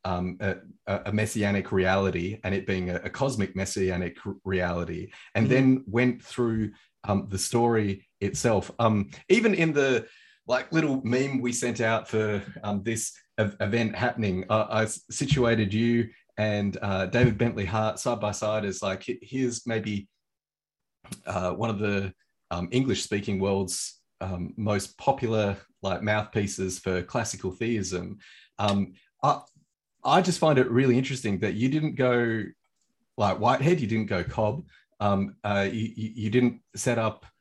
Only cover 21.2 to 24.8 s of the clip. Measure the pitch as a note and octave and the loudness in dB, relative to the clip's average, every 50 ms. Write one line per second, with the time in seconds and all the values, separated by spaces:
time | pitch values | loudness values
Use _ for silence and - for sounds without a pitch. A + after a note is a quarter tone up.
21.2 | _ - F2+ - F#2 F2+ - - A2+ A#2 G#2+ G2 G#2+ G#2 G2+ G2 G2 F#2+ - _ | _ -6 -4 -2 -2 -4 -4 -2 -4 -4 -2 -2 -2 -2 -2 -2 -4 -6 -10 _
22.2 | _ _ _ _ _ _ F2 F2 F#2 F2 A2+ B2+ C3+ B2+ G2 - - - G#2 G2+ | _ _ _ _ _ _ -6 -6 -6 -2 0 0 2 2 0 -2 -2 -2 -4 -4
23.2 | G2+ A#2 G2+ F#2+ F#2+ G2+ G2 G2 G2 F2 - - - - - _ _ _ _ _ | -2 -2 -2 0 0 0 0 0 -2 -4 -6 -8 -8 -10 -12 _ _ _ _ _
24.2 | F#2 F#2 F#2 F2 F2 - - - G#2+ A2 G#2 G2 | -8 -6 -6 -6 -8 -8 -6 -4 -2 0 0 0